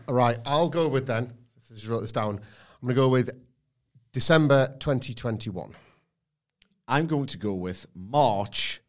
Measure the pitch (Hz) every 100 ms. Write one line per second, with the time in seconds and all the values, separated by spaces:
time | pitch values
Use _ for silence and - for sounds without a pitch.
0 | - 123 120 117 120 143 170 170 160 131
1 | 123 113 120 120 _ _ _ 110 107 117
2 | 107 120 107 101 - - - _ 123 123
3 | 131 127 117 - - _ _ _ _ _
4 | _ 131 - 160 151 139 131 - - 135
5 | 135 117 123 110 110 90 57 - _ _
6 | _ _ _ _ _ _ _ _ - 135
7 | 160 151 135 90 104 95 90 90 - 90
8 | 92 139 135 98 104 - - -